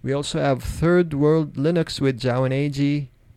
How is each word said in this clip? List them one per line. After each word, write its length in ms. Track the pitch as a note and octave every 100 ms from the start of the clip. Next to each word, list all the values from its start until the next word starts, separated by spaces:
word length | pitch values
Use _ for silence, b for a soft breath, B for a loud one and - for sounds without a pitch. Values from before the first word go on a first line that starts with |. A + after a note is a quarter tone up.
We 120 | A#2+
also 260 | C#3 D3 D#3+
have 240 | C#3+ B2+
Third 480 | - - D#3+ F3+ E3+
World 480 | C#3+ D3 D#3+ D3+ -
Linux 400 | D3+ E3+ D#3+ -
with 180 | C#3 B2
Zhao 280 | B2+ B2 C3
and 80 |
A 160 | C3 D3
G. 400 | C#3 C#3+ D3 C#3 _ _